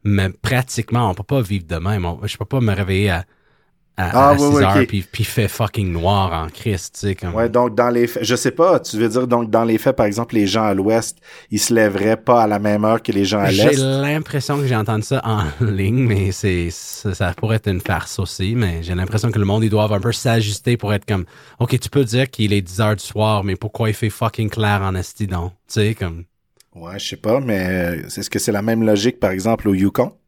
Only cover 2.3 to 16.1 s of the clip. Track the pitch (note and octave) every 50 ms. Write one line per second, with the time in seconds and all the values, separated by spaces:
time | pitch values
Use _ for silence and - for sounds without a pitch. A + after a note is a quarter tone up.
2.3 | - - G#2+ - - C3+ B2 G#2+ G2 F#2+ G2+ F2+ F#2+ F#2+ G#2 G2+ F2 E2+ F2 _
3.3 | _ _ _ _ _ _ _ _ _ _ _ _ _ - F#2 E2+ - B2 C#3 C#3+
4.3 | C#3+ C#3 C#3+ C#3+ C#3+ D3 G2+ F#2+ G2+ - B2 - - G2 F2+ - - - A2 -
5.3 | - B2+ G#2+ G2 - - A#2 G2 - G#2+ G2 F#2 E2+ E2+ E2 F#2+ G2+ G2 F#2+ F2+
6.3 | E2+ E2 D#2+ E2 - - - A#2 G2+ F2 - - _ - - G2+ F#2+ - - F2
7.3 | E2+ A2 A#2 A#2 G#2+ B2 B2 A#2+ G#2+ A2+ A#2+ B2 A#2+ A#2+ A#2+ A#2 - - A#2+ G2+
8.3 | B2 A#2+ - C3 - - E3 F#3+ E3+ - - - - G#2+ A#2 A2+ G#2+ B2+ B2+ B2
9.3 | A#2+ A#2+ A#2+ A2 G#2+ A2+ A#2 A2+ A2 A2 - C#3 B2+ - A2+ G#2 G2+ A2+ A#2 -
10.3 | - A2 G2+ F#2+ F#2+ A2+ A2 G#2+ G2 F#2+ F#2+ G#2+ A#2 D#3+ E3 - - _ _ -
11.3 | - - - _ G#2 G#2 - - A#2+ A2+ A2 G#2+ G2 G2 G2 G#2+ A2+ A2 - -
12.3 | A#2+ A#2+ A2+ G#2+ G#2 G#2 G#2 G#2 G#2 G#2 G#2+ G#2+ A2+ A2+ - - A2 G2 G2 F#2
13.3 | G#2 G#2 G2+ F#2+ F#2+ G2 G#2+ C#3+ D3 C3+ C3+ C3+ C3+ C3+ C#3 C#3+ D3+ D#3 D#3 -
14.3 | - C#3+ - - D3 C#3+ C#3+ C3 B2 A2 G#2+ A#2 A2 G#2+ G#2+ - - - - A2
15.3 | A2 G#2 F#2+ D2 C#2+ - B2 G#2+ G#2 F#2+ F#2+ G2 A#2 C3 C3 A2+